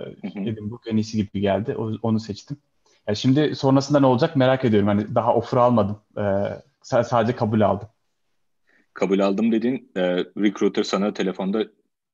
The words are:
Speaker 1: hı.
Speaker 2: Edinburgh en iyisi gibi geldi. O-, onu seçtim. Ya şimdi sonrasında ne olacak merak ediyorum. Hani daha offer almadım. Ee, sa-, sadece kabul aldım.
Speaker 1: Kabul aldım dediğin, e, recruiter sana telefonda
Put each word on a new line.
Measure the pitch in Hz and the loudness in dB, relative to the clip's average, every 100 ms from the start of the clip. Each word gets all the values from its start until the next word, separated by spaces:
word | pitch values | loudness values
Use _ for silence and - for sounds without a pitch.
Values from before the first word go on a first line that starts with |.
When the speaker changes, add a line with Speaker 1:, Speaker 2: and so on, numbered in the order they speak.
| - - | -8 -12
Speaker 1:
hı. | - 104 | -12 -8
Speaker 2:
Edinburgh | 101 110 107 120 - | -8 -8 -10 -12 -4
en | 110 | -4
iyisi | 107 107 | -2 -4
gibi | 101 98 | -4 -2
geldi. | 98 98 117 123 | 0 0 -2 -6
O-, | 113 110 | -6 -4
onu | 113 110 | -2 -2
seçtim. | 110 123 - 147 _ _ _ _ - | -4 -12 -12 -16 _ _ _ _ -6
Ya | 104 | -2
şimdi | 131 135 151 127 | 2 2 2 2
sonrasında | 135 135 135 147 | 2 2 4 4
ne | 135 | 4
olacak | 123 156 135 | 4 2 2
merak | 127 131 123 | 2 2 2
ediyorum. | 107 101 | 2 4
Hani | 104 107 113 | 2 0 -2
daha | 113 113 | 0 0
offer | 107 127 | 0 2
almadım. | 123 117 101 104 _ - | 4 4 0 -2 _ -4
Ee, | 104 98 104 101 - _ | -2 0 -2 -6 -16 _
sa-, | - 123 | -2 0
sadece | 120 120 110 123 | 2 2 0 0
kabul | 113 110 | 0 2
aldım. | 101 98 - _ _ _ _ _ _ _ _ _ _ | 2 0 -6 _ _ _ _ _ _ _ _ _ _
Speaker 1:
Kabul | - 92 98 | -4 0 2
aldım | 98 98 113 | 2 2 0
dediğin, | 110 117 131 - 98 | 0 0 -4 -6 -4
e, | 90 90 | -2 0
recruiter | - - 104 - 101 104 | -4 -2 -2 0 -2 0
sana | 101 98 104 | -2 0 -2
telefonda | 98 95 92 95 107 104 _ _ _ _ | -2 -4 -4 -4 -4 -4 _ _ _ _